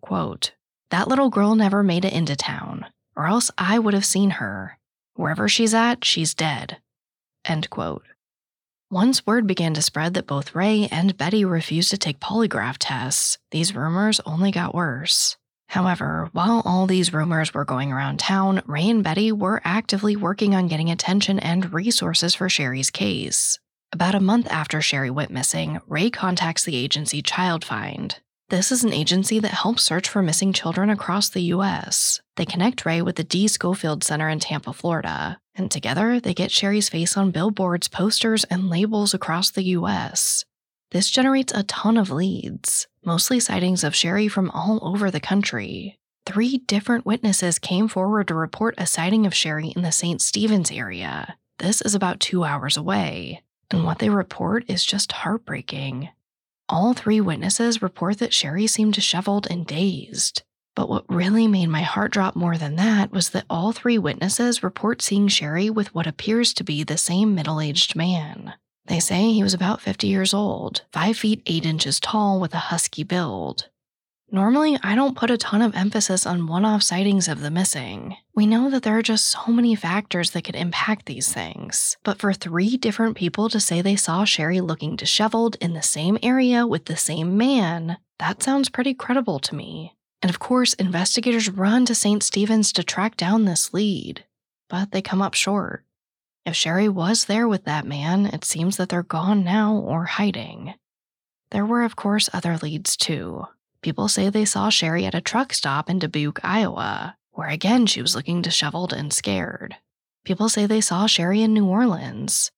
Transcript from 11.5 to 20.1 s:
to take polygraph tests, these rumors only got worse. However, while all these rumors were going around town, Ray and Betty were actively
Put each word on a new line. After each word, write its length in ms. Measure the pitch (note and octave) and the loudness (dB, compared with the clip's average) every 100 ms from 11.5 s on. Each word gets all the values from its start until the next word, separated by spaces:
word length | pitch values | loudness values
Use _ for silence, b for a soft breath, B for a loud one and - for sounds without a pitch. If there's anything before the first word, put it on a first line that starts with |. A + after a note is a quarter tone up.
| E3 - D#3 E3+ | 0 0 0 0
to 60 | G3 | 0
take 220 | E3 C3+ | -4 -4
polygraph 560 | - A3 A3 - A2+ - | -4 0 0 -2 -4 -4
tests, 580 | - C3 B2+ - - - _ | -4 -4 -2 -2 -2 -4 _
these 240 | D#3+ E3 G3 | -2 -2 -2
rumors 460 | D#3 F3 G#3+ G#3+ - | -2 2 2 0 -2
only 260 | D#3+ G3 | 0 2
got 240 | F3+ F3 F3 | 2 -2 -2
worse. 600 | E3 B2 D#3+ - - - _ _ _ | -2 -2 -2 0 0 -4 _ _ _
However, 600 | F#3 F#3 F3 C#3+ D#3+ E3 | 0 0 0 -2 -4 -4
while 300 | F3 F#3+ A#3 | 0 2 2
all 240 | - F3+ F#3+ | 2 2 4
these 260 | F#3 E3 | 2 2
rumors 400 | D#3 D#3+ D#3+ D#3 | 0 0 0 0
were 120 | C#3+ C#3 | -4 -4
going 260 | B2+ C#3 | -2 -2
around 280 | C3 C#3 C#3+ | -2 -4 -2
town, 420 | - F#3+ F#3+ F#3+ - | 0 2 2 2 0
Ray 240 | D3 F#3+ | 0 2
and 140 | A3+ | 2
Betty 280 | F3+ D#3+ A3 | 2 0 0
were 280 | G#3 F#3+ A3 E3+ | 0 0 0 0
actively 500 | G3+ A3 G3 G#3 | -2 0 0 0